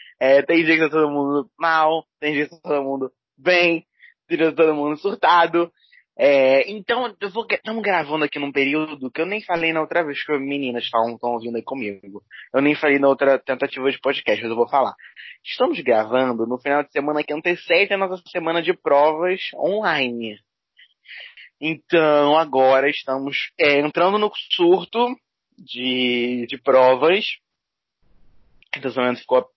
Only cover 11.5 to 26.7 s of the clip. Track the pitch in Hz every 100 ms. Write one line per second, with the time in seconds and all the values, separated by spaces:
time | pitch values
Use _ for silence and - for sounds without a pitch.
11.5 | 117 - 135 107 98 101 101 _ - -
12.5 | 131 143 147 151 139 139 131 139 131 -
13.5 | 127 143 139 135 131 131 135 - 104 113
14.5 | 117 117 139 117 - - - - - -
15.5 | - 254 285 131 110 110 123 131 117 113
16.5 | 123 143 143 139 147 143 151 151 151 175
17.5 | 175 - 170 196 196 196 185 - 180 165
18.5 | 170 160 175 156 143 151 156 180 190 -
19.5 | - 156 208 202 151 127 117 113 104 _
20.5 | _ _ _ _ _ - - - - -
21.5 | - 151 156 - 170 156 147 147 156 160
22.5 | 131 131 131 143 143 - 135 139 143 -
23.5 | - 151 143 151 165 180 208 208 - -
24.5 | - 170 180 175 226 240 254 _ _ _
25.5 | _ - 123 127 127 123 123 123 123 120
26.5 | 135 -